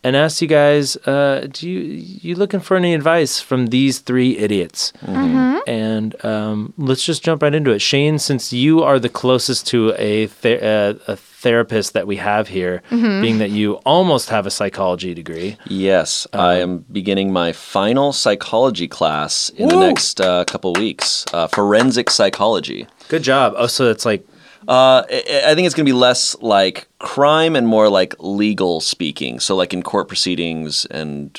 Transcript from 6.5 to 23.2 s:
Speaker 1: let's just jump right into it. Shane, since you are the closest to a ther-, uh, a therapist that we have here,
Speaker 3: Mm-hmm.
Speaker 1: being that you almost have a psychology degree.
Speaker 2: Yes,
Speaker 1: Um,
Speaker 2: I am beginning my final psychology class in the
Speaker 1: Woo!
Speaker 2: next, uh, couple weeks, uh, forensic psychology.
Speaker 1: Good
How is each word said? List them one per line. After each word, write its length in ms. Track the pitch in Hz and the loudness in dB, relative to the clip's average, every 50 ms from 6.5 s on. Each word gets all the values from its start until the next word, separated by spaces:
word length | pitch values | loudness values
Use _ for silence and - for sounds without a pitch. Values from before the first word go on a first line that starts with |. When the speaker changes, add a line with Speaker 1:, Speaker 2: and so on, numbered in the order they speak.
| 107 107 107 - - - | -4 -6 -6 -8 -8 -6
Speaker 1:
let's 260 | 147 131 131 127 - | -2 -2 -2 -2 -2
just 200 | 170 160 - - | -4 -4 -2 -2
jump 180 | 165 160 147 | -2 0 0
right 120 | 151 147 143 | 0 0 0
into 180 | 156 147 135 | 2 2 2
it. 80 | 110 101 | 0 2
Shane, 380 | - - - 139 143 151 156 147 | 0 0 0 2 2 2 0 0
since 340 | - - 143 123 - - | 0 -2 -2 -2 -2 -4
you 300 | 127 123 131 151 160 165 | -2 0 4 4 4 4
are 160 | 160 139 139 131 | 4 4 2 2
the 100 | 113 120 | 2 -2
closest 580 | - - - 127 131 123 - - 127 - - - | -4 -2 2 2 2 2 2 -2 -4 -4 -4 0
to 240 | - 120 110 110 - - | 0 2 2 2 0 0
a 300 | 107 104 104 107 110 104 | -2 0 0 0 -2 -4
ther-, 340 | - _ - 117 117 123 | -6 _ 0 0 0 2
uh, 500 | - 107 107 107 104 101 107 - - - | 2 0 2 2 2 0 -2 -4 -8 -10
a 40 | 101 | -10
therapist 760 | - _ _ - - - 123 117 117 117 110 117 110 95 - - | -10 _ _ -20 -2 0 2 2 2 2 0 -2 -2 -2 -2 -4
that 120 | 107 90 | -4 -4
we 100 | 101 101 | -4 -6
have 320 | 98 - 104 104 107 107 95 | -4 -2 -2 0 0 -2 -2
here, 340 | 95 95 90 90 90 90 _ - | -4 -4 -2 -2 -4 -6 _ -4
Speaker 3:
Mm-hmm. 300 | 240 240 233 220 196 95 | -2 0 0 0 0 0
Speaker 1:
being 180 | 107 113 113 110 | 0 0 0 0
that 120 | 110 101 | 0 -2
you 240 | 104 104 107 104 104 - _ | 0 0 0 0 -2 -2 _
almost 460 | 131 151 175 190 180 151 123 - - | 2 2 4 4 4 2 0 0 0
have 160 | 117 107 95 | -2 -2 -2
a 40 | 98 | -4
psychology 640 | - - 104 98 - - 98 92 90 85 90 90 85 | -4 -4 -4 -4 -2 -2 -2 -2 -2 -2 -4 -8 -8
degree. 420 | 82 80 82 82 82 87 101 107 _ - | -10 -12 -12 -10 -8 -8 -8 -10 _ -10
Speaker 2:
Yes, 600 | - 98 95 95 95 95 90 78 - - - - - | -8 -4 0 2 4 4 4 2 0 -4 -6 -8 -6
Speaker 1:
Um, 80 | - 101 | -2 0
Speaker 2:
I 140 | 90 87 90 | 2 2 4
am 220 | 90 90 90 90 85 78 - | 2 0 -2 -4 -8 -10 -8
beginning 420 | 101 104 90 101 98 98 98 95 | -8 -6 -2 -2 -2 0 0 0
my 200 | 95 90 85 85 | 0 0 0 -2
final 600 | 85 - - - - 98 98 107 123 135 139 143 | -4 -6 -14 -6 -4 -2 0 0 2 2 0 0
psychology 760 | 139 - - 120 101 98 - - - 113 127 135 110 85 87 80 | -2 0 0 0 0 0 -4 -2 0 2 2 2 0 -2 -8 -8
class 600 | - - 87 78 76 76 76 76 - - - - | -4 -2 -2 0 0 -2 -4 -4 -4 -4 -6 -6
in 180 | - - 214 294 | -4 -2 0 2
the 80 | 349 | 4
Speaker 1:
Woo! 100 | 370 381 | 4 4
Speaker 2:
next, 340 | 349 254 - - - - - | 4 2 0 -2 -4 -2 0
uh, 240 | 95 90 90 90 87 | 0 2 2 0 0
couple 280 | - - 98 - 92 85 | -2 -6 -6 -4 -2 -2
weeks, 500 | 92 110 107 - - - - - - - - - | -2 -2 -4 -4 -4 -4 -4 -4 -4 -6 -6 -2
uh, 140 | 85 82 76 | -2 -2 0
forensic 600 | - - 101 101 104 110 120 131 117 120 120 - | 0 0 2 4 4 4 4 4 2 0 0 0
psychology. 760 | - - 107 98 - - 101 110 113 90 73 - 58 50 - - _ _ - - | 2 2 2 0 2 0 0 0 0 0 -4 -6 -10 -12 -14 -16 _ _ -8 -4
Speaker 1:
Good 140 | 156 160 | -4 -2